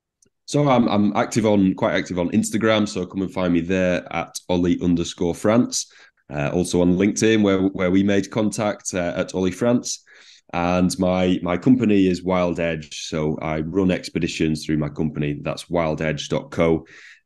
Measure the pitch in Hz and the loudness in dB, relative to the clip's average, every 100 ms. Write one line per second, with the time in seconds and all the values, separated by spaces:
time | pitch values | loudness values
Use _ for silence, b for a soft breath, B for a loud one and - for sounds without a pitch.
0 | _ _ _ _ - 143 147 123 117 104 | _ _ _ _ -4 0 4 4 4 2
1 | 104 107 123 120 107 104 95 92 113 85 | 2 0 -2 0 2 4 4 2 0 0
2 | - 90 87 104 101 110 110 110 104 95 | -2 -2 0 0 0 0 2 2 0 -2
3 | 90 95 92 95 90 87 85 92 92 87 | -6 -4 -6 -2 0 0 2 0 2 0
4 | - 85 - - - 90 90 85 90 85 | -4 -8 -8 -8 -2 0 2 2 2 0
5 | 82 - 87 82 104 117 - - - b | 0 -2 -4 0 2 2 2 -2 -8 b
6 | b b - 71 71 87 87 87 87 90 | b b -12 -6 -2 0 0 2 2 4
7 | 104 101 110 110 101 95 95 98 92 95 | 2 2 2 4 4 2 0 0 0 2
8 | 98 101 98 117 107 110 107 - - 95 | 2 0 -2 -2 -2 -2 -4 -4 -6 -4
9 | 87 80 87 92 95 87 120 123 - - | -4 -4 -4 -2 -4 0 0 0 -2 -10
10 | B B B B B 85 87 90 90 90 | B B B B B -2 0 2 2 2
11 | 92 92 92 90 87 87 - 127 107 101 | 0 2 2 0 -2 0 2 4 4 4
12 | 95 87 87 92 90 85 85 82 73 - | 2 0 0 0 0 0 -2 -4 -8 -14
13 | - 82 78 76 78 78 80 92 92 82 | -8 -4 -2 -2 -4 -4 -4 0 0 0
14 | - 92 82 - 80 78 - 76 73 73 | -4 -4 -4 -2 -2 -2 -2 -2 -2 -4
15 | 80 73 73 73 73 - - 87 80 78 | -4 -2 -4 -4 -6 -8 -4 -2 0 -2
16 | 78 73 - 76 - - 82 82 - B | -2 -4 -4 -6 -4 0 2 2 -2 B
17 | B B | B B